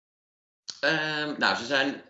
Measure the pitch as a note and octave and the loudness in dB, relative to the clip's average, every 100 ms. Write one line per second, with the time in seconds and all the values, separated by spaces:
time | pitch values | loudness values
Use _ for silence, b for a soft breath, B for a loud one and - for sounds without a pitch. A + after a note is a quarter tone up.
0 | _ _ _ _ _ _ - - C#3+ D#3 | _ _ _ _ _ _ -14 -2 0 2
1 | D#3 D3+ D3+ A#2+ A2+ - B2 C3+ C#3 - | 0 -2 -4 0 0 0 0 2 2 -2